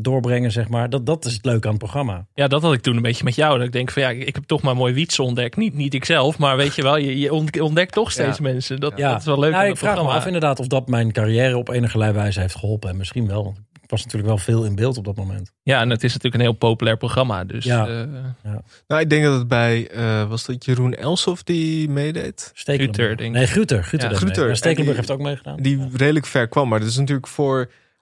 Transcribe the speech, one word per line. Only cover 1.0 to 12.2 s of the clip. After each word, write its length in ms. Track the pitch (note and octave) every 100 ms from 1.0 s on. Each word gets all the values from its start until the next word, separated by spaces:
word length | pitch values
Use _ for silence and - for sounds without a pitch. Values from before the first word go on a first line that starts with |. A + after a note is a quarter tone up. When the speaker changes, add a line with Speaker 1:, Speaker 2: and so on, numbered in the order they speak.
| A#2+
Speaker 1:
dat 180 | D#3+
is 80 | A#2+
het 100 | A2
leuke 200 | C3 A#2 G#2+
aan 80 |
het 80 | G#2+
programma. 440 | G2+ C#3+ B2+ F2+ F#2+
Speaker 2:
Ja, 140 | - C#3
dat 140 | C#3
had 100 | E3
ik 80 | C3+
toen 160 | C3+ A#2
een 60 |
beetje 220 | A#2 A#2+
met 100 | -
jou. 220 | B2 D3+ C3
Dat 80 | B2
ik 60 |
denk 180 | B2 B2+
van, 120 | -
ja, 60 | C3
ik, 160 | A#2+ C3+
ik 80 |
heb 100 | C#3+
toch 180 | C#3+ D#3
maar 140 | C#3 B2
mooi 180 | B2+
wietsen 300 | B2+ E3+ -
ontdekt. 320 | B2+ B2 A#2+ -
Niet, 180 | A3
niet 200 | C#3+ C#3
ikzelf, 440 | C3+ - D#3+ C3+ D#3
maar 180 | C#3+ C3+
weet 180 | C#3+
je 80 | D3+
wel, 140 | C#3 D3+
je, 220 | C#3 C3+
je 140 | C#3
ont-, 280 | D#3 D#3 D#3
ontdekt 320 | D#3 D#3 F#3
toch 180 | G#3+ A3
steeds 260 | - C#3 C3+
Speaker 3:
Ja. 60 |
Speaker 2:
mensen. 380 | C#3 B2+ - C3+
Dat, 120 | C#3+ -
Speaker 1:
Ja. 140 | C#3+
Speaker 2:
dat 100 | A2+
is 60 | D3+
wel 120 | C#3+
leuk 120 | D3+
Speaker 1:
Nou, 120 | F3+
Speaker 2:
aan 60 | G3+
Speaker 1:
ik 20 |
Speaker 2:
het 80 | D#3+
Speaker 1:
vraag 120 | G#3
me 60 | F#3+
Speaker 2:
programma. 240 | D3+ B2
Speaker 1:
af 60 | C3
inderdaad 340 | F3+ D3+ C3+
of 60 | C3
dat 220 | C3 B2
mijn 240 | A#2+ A2+
carrière 440 | A2 G#2+ A2+ C3 B2
op 120 | B2
enige 300 | A#2+ A#2+ A2+ G#2+
wijze 280 | G#2